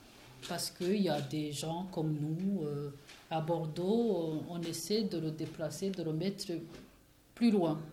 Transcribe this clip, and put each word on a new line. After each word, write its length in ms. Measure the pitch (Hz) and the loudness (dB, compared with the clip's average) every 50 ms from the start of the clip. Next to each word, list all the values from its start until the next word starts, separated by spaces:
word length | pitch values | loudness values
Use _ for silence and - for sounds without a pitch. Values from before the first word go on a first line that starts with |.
| - - - - - - - - - - | -20 -20 -20 -20 -20 -20 -16 -12 -8 -6
parce 220 | 175 170 - - | -4 -4 -4 -4
qu'il 300 | - - 180 180 208 208 | -4 -2 0 2 4 4
y 80 | 190 165 | 4 4
a 120 | 147 147 | 2 0
des 320 | 139 135 156 156 151 151 | 0 -2 -2 -2 -2 -2
gens 340 | 143 - - 160 165 175 190 185 | -2 -4 -4 -2 -2 -4 -4 -4
comme 200 | - 170 156 156 | -2 0 0 2
nous, 520 | 151 147 147 156 160 170 190 196 202 180 151 | 2 0 0 0 0 0 0 2 2 0 0
euh, 260 | 147 143 143 147 143 - - - - - - - - | -2 -2 -2 -4 -6 -8 -10 -16 -20 -20 -16 -8 -4
à 100 | 165 160 | -2 0
Bordeaux, 1000 | 156 165 170 160 160 156 147 170 180 190 220 233 233 226 190 170 165 160 156 147 143 160 | 0 2 0 0 0 -2 -2 0 2 4 4 6 4 4 2 2 0 0 -2 -2 -4 -4
on, 80 | 175 | -6
on 60 | 175 | -4
essaie 420 | 165 165 165 - - - 208 226 208 | -4 -4 -4 -4 -2 0 2 2 2
de 140 | 196 180 165 | 2 0 0
le 120 | 160 156 | -2 -2
déplacer, 600 | 156 - 160 156 - - 156 147 - - 190 196 | -2 -2 -4 -6 -4 -4 -4 -4 -4 -2 -2 -2
de 120 | 190 180 | -2 0
le 100 | 165 160 | 0 0
mettre 400 | 156 160 180 196 196 - - - 170 160 - - - - - - - - - - - - - - - | 0 0 0 0 -2 -2 -4 -4 -4 -4 -6 -8 -12 -16 -18 -18 -20 -20 -20 -20 -20 -20 -20 -12 -2
plus 160 | - 240 233 | 2 4 6
loin, 300 | 208 196 170 156 156 156 - - | 6 6 4 4 2 0 -4 -8